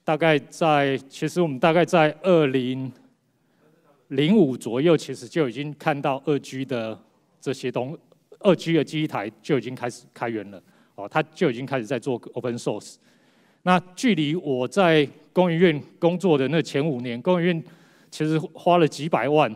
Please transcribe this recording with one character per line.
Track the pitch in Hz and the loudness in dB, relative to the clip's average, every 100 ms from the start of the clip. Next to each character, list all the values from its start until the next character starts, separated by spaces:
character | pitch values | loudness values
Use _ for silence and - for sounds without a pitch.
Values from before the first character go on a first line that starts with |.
| - | -4
大 | 156 | 0
概 | 165 151 | 2 2
在， | - - 165 147 139 135 - | 0 -2 2 2 2 -2 -6
其 | - 156 | -8 -6
实 | 180 | -2
我 | 165 | -2
们 | 127 | 2
大 | 170 | 2
概 | 170 160 | 4 4
在 | 175 151 - | 4 2 2
二 | 190 170 143 | 2 4 4
零 | 131 123 131 131 - _ _ _ _ _ _ _ _ _ _ - | 0 -2 -4 -8 -12 _ _ _ _ _ _ _ _ _ _ -6
零 | 139 156 220 | 0 4 6
五 | 143 120 | 4 2
左 | 117 120 | -4 0
右， | 170 151 | 2 2
其 | - 127 | 0 -12
实 | 117 | -6
就 | 170 131 | -2 -2
已 | |
经 | 120 147 143 | -4 -10 -6
看 | 165 143 | -4 -2
到 | 147 135 - | -2 -4 -2
二 | 139 | -4
G | - 131 131 | -4 -10 -6
的 | 123 110 107 _ _ _ _ | -6 -8 -10 _ _ _ _
这 | 143 | -8
些 | 131 135 | -6 -6
东， | 123 127 165 _ _ _ - | -6 -6 -10 _ _ _ -2
二 | 208 | 2
G | 156 160 | 2 2
的 | 160 | 0
基 | 127 156 | 0 -4
地 | 156 | -4
台 | 123 104 - | -4 -8 -10
就 | - 135 | -2 -2
已 | |
经 | 117 | -2
开 | 127 123 | -8 -8
始 | - _ | -10 _
开 | - 120 | -10 -6
源 | 110 98 | -6 -10
了， | 92 _ _ _ - | -18 _ _ _ -16
哦， | 101 | -6
它 | 156 | -4
就 | 151 - 165 | -4 -2 -2
已 | |
经 | 117 135 | -2 -6
开 | 135 | -6
始 | 107 | -4
在 | 123 | -6
做 | 139 117 - | -4 -6 -6
open | 120 123 120 | -8 -6 -6
source。 | 147 104 - - _ _ _ _ _ _ | -6 -6 -10 -20 _ _ _ _ _ _
那 | 180 180 - - | 0 0 0 -4
距 | 254 | 0
离 | 160 147 175 | 0 0 -2
我 | 151 127 123 | -2 -4 -2
在 | 202 175 156 131 - _ | 2 4 4 2 -4 _
工 | 185 180 | 0 2
研 | 165 | 4
院 | 180 147 - - | 2 2 -6 -2
工 | 170 180 | 0 2
作 | 190 143 | 2 2
的 | 131 | 2
那 | 160 | 0
前 | 135 139 160 | -2 -2 -2
五 | 123 | -4
年， | 123 117 | -6 -6
工 | 185 180 | 0 0
研 | 175 | 0
院 | 165 - - _ _ _ | -2 -6 -18 _ _ _
其 | - 156 | -6 -2
实 | 156 180 | -2 -4
花 | - 180 175 | -4 2 4
了 | 151 | 4
几 | - 160 | 0 -4
百 | 131 131 | -2 2
万， | 151 127 | 2 2